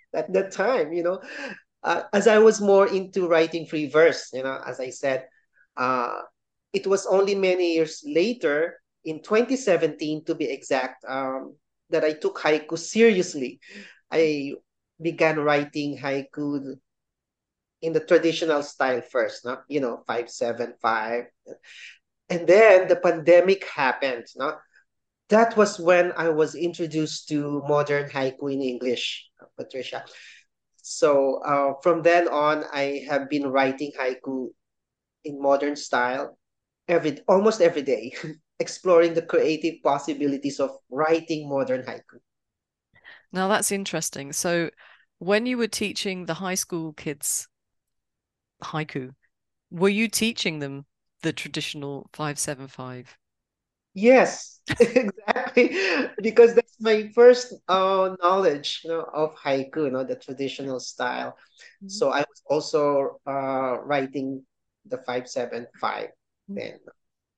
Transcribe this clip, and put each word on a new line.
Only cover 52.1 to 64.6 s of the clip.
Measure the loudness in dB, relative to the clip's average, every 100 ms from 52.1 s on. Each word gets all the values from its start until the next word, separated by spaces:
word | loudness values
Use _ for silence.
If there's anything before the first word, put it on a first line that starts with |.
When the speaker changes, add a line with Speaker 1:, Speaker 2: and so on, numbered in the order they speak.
Speaker 2:
five | -8 -6 -6
seven | -6 -8 -12
five? | -14 -14 -14 -18 _ _ _ _ _ _ _ _
Speaker 1:
Yes, | 2 6 8 6 0 -14 -18 -6
<laughs> | 2
exactly. | 2 2 -8 -6 -2 -2 2 4 4 2 0 0 -2 -4
Because | 2 8 8 8
that's | 0 _
my | 2 2 2
first, | 8 8 8 4 -12 -2
uh, | 2 2 2 0 2
knowledge, | 2 4 2 0 -4 -8
you | -6
know, | -6 -6
of | -4 -4 -4
haiku, | -2 -2 -2 -4 -2
you |
know, | -2
the | -4 -8
traditional | -10 -8 -8 -8 -8 -8
style. | -10 -6 -6 -4 -8 -12 _ _ -20 _
Speaker 2:
Mm-hmm. | -16
Speaker 1:
So | -4 -2
I | -2
was | -4 _ -4
also, | -4 -2 0 2 0 -2 -6 -8
uh, | -6 -4 -4 -2 -4
writing | -4 -4 -4 -6 -8 -8 -14 _